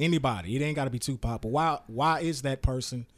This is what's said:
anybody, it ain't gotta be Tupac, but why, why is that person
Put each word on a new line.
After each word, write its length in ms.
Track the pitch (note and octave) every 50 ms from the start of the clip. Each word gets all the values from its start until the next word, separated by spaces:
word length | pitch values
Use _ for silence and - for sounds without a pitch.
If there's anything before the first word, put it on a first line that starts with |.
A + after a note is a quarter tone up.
anybody, 560 | D3+ E3+ E3+ D#3 C3 C3 A2+ F#2+ E2 F2+ A#2
it 60 | C3+
ain't 140 | D3 D3+ D3+
gotta 140 | D3 C#3 C3+
be 80 | A#2+ A#2+
Tupac, 440 | - - C3+ A#2+ - B2 A#2 A2
but 60 | - A2+
why, 300 | B2+ D3 E3 E3 D3 - -
why 340 | - A2+ A#2+ C#3+ D#3+ D#3+ D3
is 220 | E3 E3 D#3+ C3
that 200 | C3 C#3 C3+ C3
person 440 | - C3+ C3 B2+ A#2+ - C3 B2 A#2+ - _